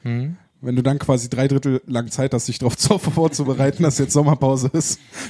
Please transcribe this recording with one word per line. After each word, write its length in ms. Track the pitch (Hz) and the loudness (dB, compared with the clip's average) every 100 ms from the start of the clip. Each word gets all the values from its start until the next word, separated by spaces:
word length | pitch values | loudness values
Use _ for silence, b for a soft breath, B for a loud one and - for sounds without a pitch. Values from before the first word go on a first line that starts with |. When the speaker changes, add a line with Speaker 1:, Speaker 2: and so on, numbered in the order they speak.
Speaker 1:
Mhm. 340 | 120 117 139 180 b _ | -6 -4 -4 -8 b _
Speaker 2:
Wenn 140 | 127 123 | -4 0
du 80 | |
dann 160 | 127 139 | 0 0
quasi 280 | - 127 120 | 0 0 0
drei 180 | 120 135 | 0 2
Drittel 340 | 139 139 127 - | 2 0 -2 -2
lang 220 | 120 117 | -4 -4
Zeit 220 | - 135 120 | -2 -2 -2
hast, 120 | - | -4
dich 120 | - | -2
drauf 180 | 123 - | -2 0
<laughs> 0 | |
zu, 220 | - 202 | 2 2
vorzubereiten, 840 | - 156 160 - 135 135 139 - | 0 2 2 2 -2 0 0 2
dass 160 | 160 127 | 2 2
jetzt 160 | 135 | 2
Sommerpause 540 | 147 147 151 135 135 131 | 2 4 4 2 2 0
ist, 260 | 165 - - B B | 0 -2 -6 B B